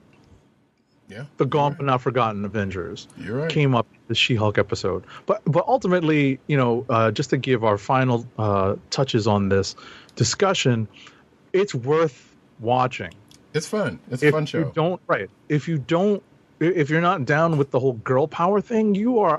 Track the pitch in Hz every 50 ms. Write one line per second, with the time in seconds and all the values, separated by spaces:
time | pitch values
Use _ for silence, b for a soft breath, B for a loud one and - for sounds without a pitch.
0 | _ _ _ _ _ _ - - _ _ _ _ _ _ _ _ _ _ _ _
1 | _ - 95 107 139 143 _ - 156 131 127 151 143 143 143 - 143 139 131 127
2 | - 139 117 127 120 113 107 101 101 101 95 110 101 95 95 95 82 82 92 -
3 | - - - - - 87 110 135 147 165 - 156 143 139 127 117 113 - _ _
4 | _ - 117 - - - 127 107 107 107 104 - 101 - - - - 98 90 90
5 | - B B B B - 190 - - - 139 170 180 - 247 269 - 196 180 180
6 | 165 156 156 151 143 135 135 - _ - 151 139 131 120 117 120 120 - 123 113
7 | 113 113 107 - 147 - - 139 123 135 127 113 110 113 104 101 - - 139 131
8 | 131 127 123 117 120 120 - - 110 107 101 98 95 95 101 - - - - -
9 | 139 - - 120 101 113 104 101 101 98 98 98 95 - - B B B B B
10 | B B B - 120 - - - 202 190 196 - - 139 120 113 110 B B B
11 | B B B B B _ _ _ _ _ - 185 202 202 - 139 113 131 151 160
12 | 165 156 - - - - _ _ _ _ _ - 110 113 123 127 127 127 - -
13 | 104 85 87 - - _ - - _ _ - 151 160 - - 214 196 139 90 -
14 | - - - - 147 151 147 156 156 151 - 165 160 131 - 160 156 175 185 -
15 | _ - 165 123 98 92 - _ _ - 147 151 - - 165 151 127 - 165 170
16 | 190 208 208 190 - _ _ _ _ _ _ - 151 165 185 170 147 131 151 165
17 | 175 175 190 185 127 113 147 151 165 170 160 147 139 - - 131 123 135 120 113
18 | 104 - 131 127 151 156 - - 170 180 202 208 190 - 233 220 220 214 202 185
19 | 214 240 254 226 208 170 151